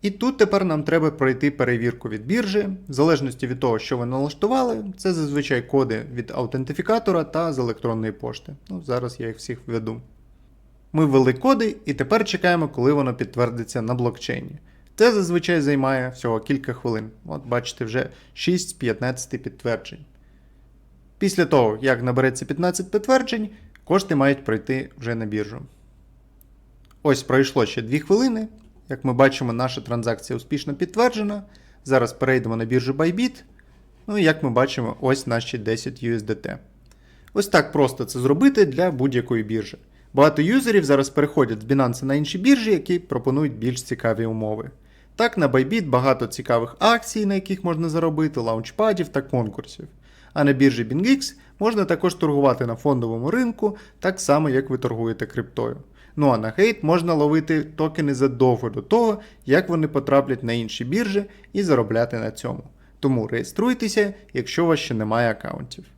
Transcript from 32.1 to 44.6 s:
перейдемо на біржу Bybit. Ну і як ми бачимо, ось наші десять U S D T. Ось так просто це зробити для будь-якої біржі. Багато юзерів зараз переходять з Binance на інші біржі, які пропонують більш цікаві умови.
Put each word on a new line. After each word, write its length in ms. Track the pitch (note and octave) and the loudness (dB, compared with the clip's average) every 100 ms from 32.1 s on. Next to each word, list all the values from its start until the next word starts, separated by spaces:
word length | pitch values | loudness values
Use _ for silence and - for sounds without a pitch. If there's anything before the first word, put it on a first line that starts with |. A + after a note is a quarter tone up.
перейдемо 440 | - B2+ C3 A2 A2+ | -2 0 0 0 -4
на 80 | |
біржу 280 | A2+ B2+ B2 | 0 0 0
Bybit. 500 | C3+ D#3+ F3+ B3 - - - _ _ _ _ - | 0 0 0 -2 -4 -20 -20 _ _ _ _ -6
Ну 120 | G#3 | 2
і 40 | |
як 200 | E3 D#3 | 2 2
ми 80 | D3+ | 0
бачимо, 460 | A#2+ C3+ C#3 A2+ - | 2 2 0 -4 -2
ось 260 | C3 C3+ C3 | 0 0 0
наші 320 | A#2 A#2+ B2+ | -4 -2 -6
десять 440 | G#2 A2+ - A2+ | -4 -4 -4 -8
U 120 | A#2+ | -4
S 60 | A#2 | -4
D 140 | G#2+ | -4
T. 220 | - - - - _ _ _ _ _ - | -6 -6 -10 -14 _ _ _ _ _ -8
Ось 160 | G#3 G3+ | -4 2
так 240 | - D3+ | 2 2
просто 320 | D3 C3+ - | 2 0 0
це 160 | B2 B2+ | -8 -2
зробити 440 | B2+ D3 C4+ C4+ | 0 4 4 6
для 260 | F#3 C3 F3+ | 2 4 0
будь-якої 520 | C#3 C3+ B2 A#2+ A#2 | 0 0 0 0 -2
біржі. 340 | G#2+ A2 G2+ - - _ _ | -2 -4 -6 -12 -20 _ _
Багато 280 | C3 D3+ D3+ | 4 4 4
юзерів 420 | D#3 B3+ B3 G#3 | 2 2 4 2
зараз 260 | D3 C#3 C3+ | 4 2 2
переходять 500 | - D3 - B2+ A2 | 0 0 2 0 0
з 40 | |
Binance 400 | A2 C#3 C3+ B2 | -2 2 2 0
на 100 | C3+ | -2
інші 240 | C#3 D3+ F3+ | -2 -2 -2
біржі, 320 | A3 C#4 A3 | 2 2 4
які 280 | F#3+ - F3 | 0 2 -4
пропонують 600 | - B2+ C3+ C3+ D3+ A2+ | -2 -4 0 0 -2 -2
більш 240 | A#2 B2 | -4 -4
цікаві 440 | - A#2+ A#2 A2 A2+ | -6 -4 -2 0 -2
умови. 440 | A2+ G#2+ G#2+ | -2 -4 -6